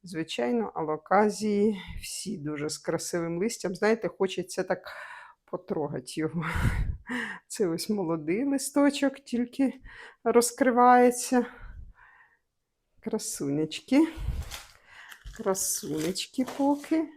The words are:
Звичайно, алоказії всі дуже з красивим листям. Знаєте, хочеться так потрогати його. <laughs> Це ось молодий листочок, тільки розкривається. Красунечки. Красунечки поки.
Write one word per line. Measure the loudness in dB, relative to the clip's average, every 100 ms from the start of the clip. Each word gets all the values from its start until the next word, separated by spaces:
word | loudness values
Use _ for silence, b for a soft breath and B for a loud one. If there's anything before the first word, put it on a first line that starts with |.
Звичайно, | -8 -6 -6 -2 0 2 0 -4
алоказії | -4 -4 4 6 6 2 0 4 4 2 -8 B
всі | -10 -10 -8 -6
дуже | -6 -4 -6
з | -6
красивим | -4 -4 -2 -4 -2 -2
листям. | -2 -2 -6 0
Знаєте, | 2 2 0
хочеться | -2 -2 -2 -6 -6
так | -2 -2 -4 B B B B B _
потрогати | -12 -6 -4 -4 -6 -8 -6
його. | -4 -4 -4 B B B B -4
<laughs> | -6 -8 -8 -12 _
Це | -2 -2
ось | -2 -4
молодий | -4 -2 -4 -2 -2 0
листочок, | -2 0 4 4 4 -2 -2
тільки | -6 -4 -4 0 0 0 B B B B
розкривається. | 4 4 4 2 4 8 8 10 8 4 2 2 0 B B B B B B B B B _ _ _ _ _ _
Красунечки. | -6 -4 -6 -6 -2 0 -2 -6 2 4 4 B B B B -12 B B B B B B -16 -6
Красунечки | -2 -2 -2 -4 -4 -4 -2 -4 -6 -4 -4 0
поки. | 0 0 0 0 0